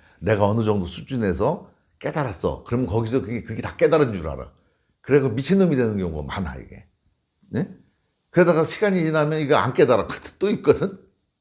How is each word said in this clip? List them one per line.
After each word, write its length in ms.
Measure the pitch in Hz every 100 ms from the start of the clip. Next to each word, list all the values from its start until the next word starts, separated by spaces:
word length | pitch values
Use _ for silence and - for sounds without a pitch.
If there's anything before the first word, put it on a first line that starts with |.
| _ -
내가 280 | 90 107 101
어느 140 | 113
정도 220 | 107 104 87
수준에서 880 | - - 131 101 85 113 196 - _ _ _
깨달았어. 640 | 147 151 131 92 87 67
그럼 220 | - 120 113
거기서 360 | 110 110 123
그게, 220 | 98 117
그게 180 | - 110
다 160 | 92 -
깨달은 360 | 156 156 135
줄 140 | 98 78
알아. 240 | 67 62 _ _ _ _ _
그래서 280 | - 139 131
미친놈이 460 | 110 135 196 180 135
되는 220 | 113 101
경우가 260 | 90 78
많아, 320 | 71 101 85 65
이게. 300 | - - - _ _ _ _ _ -
네? 200 | - 190 - _ _ _ _ _
그러다가 340 | 170 180 160 156
시간이 380 | - 208 185
지나면 360 | 160 156 151 156
이거 160 | 143 135
안 180 | 110
깨달았거든. 580 | 156 135 110 95 - - -
또 100 | 196
있거든. 480 | 226 135 - 160 - _ _ _ _